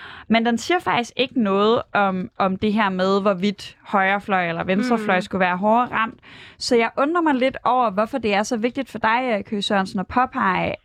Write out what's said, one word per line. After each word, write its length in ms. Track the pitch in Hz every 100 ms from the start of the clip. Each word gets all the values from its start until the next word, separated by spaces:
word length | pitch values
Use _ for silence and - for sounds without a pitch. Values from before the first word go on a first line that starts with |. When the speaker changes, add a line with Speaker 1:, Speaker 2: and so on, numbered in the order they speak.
| - - -
Speaker 1:
Men 180 | 226 233
den 120 | 233
siger 220 | - 349
faktisk 340 | - - 233 -
ikke 260 | 254 -
noget 380 | 208 196 208 233 -
om, 360 | - 196 185 180 -
om 200 | 196 190
det 160 | 214
her 160 | 208 202
med, 320 | 185 190 196
hvorvidt 560 | 196 185 202 202 - - -
højrefløj 640 | 202 190 202 196 190 170
eller 140 | 165
venstrefløj 520 | 170 190 247 226 208 185
Speaker 2:
Mm. 40 |
Speaker 1:
skulle 180 | 202 190
være 180 | 180 180
hårdere 300 | 208 226 240
ramt. 280 | 214 226 - - - - -
Så 180 | - 240
jeg 140 | 226 -
undrer 240 | 285 349
mig 140 | 320 269
lidt 220 | 240 -
over, 260 | - 254 240
hvorfor 260 | 190 220 269
det 160 | 226
er 100 | 196
så 140 | 220 240
vigtigt 320 | 233 262 262
for 60 | 220
dig, 340 | 220 233 254 208
øh, 60 |
Køge 180 | 196 214
Sørensen, 380 | 196 202 190 196
at 80 | 180
påpege, 680 | - 254 262 202 180 170 -